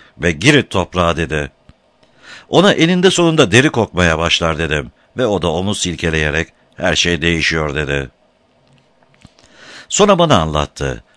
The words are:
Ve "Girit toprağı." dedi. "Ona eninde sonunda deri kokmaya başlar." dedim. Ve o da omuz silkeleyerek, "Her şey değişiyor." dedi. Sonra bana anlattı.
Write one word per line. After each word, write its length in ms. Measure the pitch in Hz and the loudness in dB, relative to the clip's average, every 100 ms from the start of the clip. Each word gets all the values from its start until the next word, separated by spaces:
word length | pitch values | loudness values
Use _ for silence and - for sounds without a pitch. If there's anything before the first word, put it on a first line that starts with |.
| - - | -20 -6
Ve 140 | 85 | -4
"Girit 380 | 76 123 143 - | 0 2 2 2
toprağı." 480 | 98 85 90 85 80 | -2 -2 0 0 0
dedi. 340 | 80 76 71 _ _ _ _ _ _ _ - - - | -2 -4 -6 _ _ _ _ _ _ _ -20 -20 -2
"Ona 240 | 151 196 | 2 4
eninde 380 | - 165 180 185 | 4 2 2 2
sonunda 400 | 175 170 160 120 | 2 2 4 4
deri 180 | 107 151 | 4 2
kokmaya 500 | 123 101 85 87 80 | 0 -2 0 0 0
başlar." 380 | 82 - 82 78 | 0 -2 -2 -2
dedim. 340 | 80 76 64 - _ - | -2 -4 -6 -14 _ -4
Ve 80 | 123 | -2
o 160 | 98 | 0
da 100 | 87 | -2
omuz 280 | 80 107 104 | -2 -4 -4
silkeleyerek, 680 | - 82 85 78 76 73 80 _ _ - | -6 -4 -4 -2 -2 -2 -6 _ _ -6
"Her 200 | 90 82 | -2 0
şey 260 | 85 85 | 0 -2
değişiyor." 540 | 82 82 76 80 78 69 | 0 0 -2 -2 -4 -4
dedi. 340 | 71 71 67 _ _ _ _ _ _ _ _ _ _ _ - _ _ - - - - | -4 -6 -6 _ _ _ _ _ _ _ _ _ _ _ -20 _ _ -20 -20 -20 -6
Sonra 300 | - 202 185 | 2 4 4
bana 220 | 170 110 | 4 2
anlattı. 640 | 78 73 73 - 69 58 - | 2 -2 -4 -4 -6 -8 -12